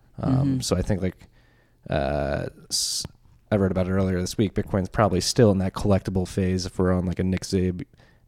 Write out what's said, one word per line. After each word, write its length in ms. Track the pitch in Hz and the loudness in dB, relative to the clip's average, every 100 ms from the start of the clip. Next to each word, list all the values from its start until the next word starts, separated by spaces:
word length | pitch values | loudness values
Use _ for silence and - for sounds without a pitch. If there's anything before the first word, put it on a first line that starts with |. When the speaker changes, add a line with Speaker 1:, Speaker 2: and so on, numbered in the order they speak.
| _ - | _ -6
Speaker 1:
Um, 140 | - | -2
Speaker 2:
Mm-hmm. 260 | 131 139 131 | 0 0 -2
Speaker 1:
so 140 | - 90 | 0 0
I 60 | |
think, 180 | - 95 | 0 -2
like, 260 | 90 - - _ _ _ _ _ - | -2 -6 -14 _ _ _ _ _ -6
uh, 580 | 78 67 73 69 71 - - - | -2 -2 -2 -2 -4 -6 -10 -8
s-, 340 | - - - - - - - _ | -6 -4 -6 -8 -14 -20 -20 _
I 60 | 107 | 0
wrote 140 | 95 | 2
about 160 | 90 90 | 0 0
it 40 | |
earlier 280 | 95 95 90 | 0 0 0
this 180 | 90 - | -2 0
week, 160 | 98 | 0
Bitcoin's 360 | - - 101 90 | -2 -2 -2 -2
probably 320 | - 104 90 | 2 2 2
still 300 | - - 110 | 0 4 6
in 60 | 95 | 4
that 140 | 95 | 0
collectible 540 | - 104 95 - 95 90 | -2 0 2 0 -2 -2
phase 380 | - 92 92 92 | -2 0 0 -2
if 120 | - | 0
we're 120 | 90 | 2
on, 120 | 90 90 | 2 0
like, 140 | 87 | -2
a 40 | |
Nick 220 | 92 92 - | -2 -2 -2
Zab-, 400 | 95 92 90 - - - _ | 0 0 -2 -10 -18 -20 _